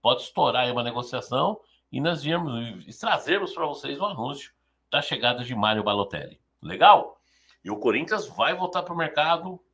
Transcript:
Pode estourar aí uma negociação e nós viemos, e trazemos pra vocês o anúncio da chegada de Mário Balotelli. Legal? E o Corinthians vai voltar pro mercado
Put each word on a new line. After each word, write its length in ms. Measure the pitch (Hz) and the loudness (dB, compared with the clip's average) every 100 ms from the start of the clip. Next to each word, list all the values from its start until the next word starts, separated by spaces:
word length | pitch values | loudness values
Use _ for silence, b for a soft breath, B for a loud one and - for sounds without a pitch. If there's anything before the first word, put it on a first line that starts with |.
Pode 200 | 117 127 | 2 0
estourar 420 | - - 139 120 | -2 0 2 2
aí 80 | 123 | 0
uma 100 | 120 | -2
negociação 760 | 120 120 120 127 - 127 165 208 b b _ | -4 -6 -6 -8 -4 0 0 -2 b b _
e 100 | 131 | -4
nós 220 | 156 160 | -2 -2
viemos, 640 | 143 170 160 117 117 92 - | -2 -2 -2 -6 -8 -12 -18
e 120 | - | -8
trazemos 540 | 220 160 - 196 185 | -2 -2 0 -2 -2
pra 140 | - 156 | -4 -6
vocês 320 | 139 139 143 | -6 -8 -4
o 60 | |
anúncio 480 | 202 156 123 143 - _ _ _ _ | -4 -4 -8 -8 -14 _ _ _ _
da 100 | 139 | -2
chegada 400 | 147 135 120 123 | -2 -2 0 -2
de 120 | 120 | -4
Mário 280 | 117 107 107 | 0 2 2
Balotelli. 580 | 101 101 98 78 69 - _ _ | 0 0 -2 -4 -10 -16 _ _
Legal? 580 | 78 95 180 196 - - b b b b | -12 6 10 10 6 -12 b b b b
E 60 | 92 | -8
o 80 | 104 | 0
Corinthians 480 | 120 110 165 214 - | 2 2 0 -4 -4
vai 260 | - 131 | 0 0
voltar 280 | 180 185 180 | 0 -2 -2
pro 140 | 175 170 | -4 -4
mercado 640 | 156 147 156 165 185 180 _ | -2 0 2 0 -2 -14 _